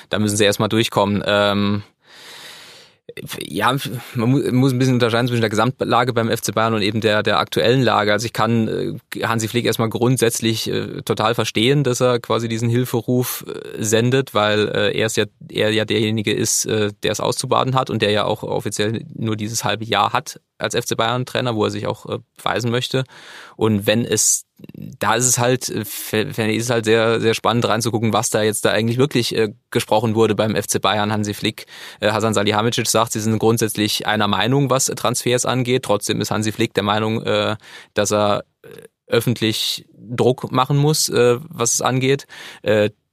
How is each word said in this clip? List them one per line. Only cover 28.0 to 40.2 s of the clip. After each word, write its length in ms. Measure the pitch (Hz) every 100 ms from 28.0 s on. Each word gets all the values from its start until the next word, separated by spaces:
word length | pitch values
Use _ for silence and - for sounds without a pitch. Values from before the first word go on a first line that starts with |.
| 113
was 180 | 104 120
da 120 | 113
jetzt 220 | 107 101
da 80 | 110
eigentlich 260 | 98 117 120
wirklich, 380 | 147 131 113 -
äh, 160 | 107 - _
gesprochen 460 | 120 - 107 113 107
wurde 180 | 110
beim 220 | 98 110 85
F 100 | -
C 140 | -
Bayern. 320 | 95 104 104
Hansi 200 | 107 104
Flick, 340 | 101 107 - - - - -
äh, 100 | 104
Hasan 240 | 107 110
Salihamidzic 540 | 104 104 107 113 120 113
sagt, 240 | 110 113
sie 80 | 113
sind 180 | 110 110
grundsätzlich 720 | 110 117 110 - 104 - -
einer 180 | 107 104
Meinung, 420 | 95 113 139 135
was 180 | 131 -
Transfers 600 | - 113 120 123 123 -
angeht. 380 | 123 120 127
Trotzdem 360 | - 104 - 110
ist 120 | 107
Hansi 180 | 107 107
Flick 240 | - 117
der 80 | -
Meinung, 400 | 101 107 110 113
äh, 320 | - 107 104 110 - - -
dass 160 | - 104
er, 320 | 104 104 104 - _
äh, 40 | - - - _ -
öffentlich 800 | 117 127 113 110 - - - - -
Druck 540 | 104 123